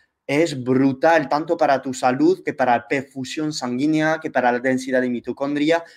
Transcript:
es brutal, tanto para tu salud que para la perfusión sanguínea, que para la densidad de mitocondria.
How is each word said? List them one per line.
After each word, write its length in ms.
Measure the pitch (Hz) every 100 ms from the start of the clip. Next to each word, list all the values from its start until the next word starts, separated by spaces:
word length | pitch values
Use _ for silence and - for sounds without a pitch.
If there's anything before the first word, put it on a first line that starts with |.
| _ _ -
es 380 | 143 170 139
brutal, 640 | 120 131 135 127 160 165 135
tanto 300 | 147 160 170
para 240 | 147 131
tu 120 | 135
salud 480 | 127 127 131 156 185
que 100 | -
para 240 | 131 127 120
la 100 | -
perfusión 640 | 143 127 139 127 - 151
sanguínea, 680 | 151 127 123 147 156 156 160
que 100 | 160
para 200 | 131 123
la 80 | 120
densidad 420 | 131 131 131 127
de 80 | 127
mitocondria. 720 | 117 120 - 139 147 147 165 165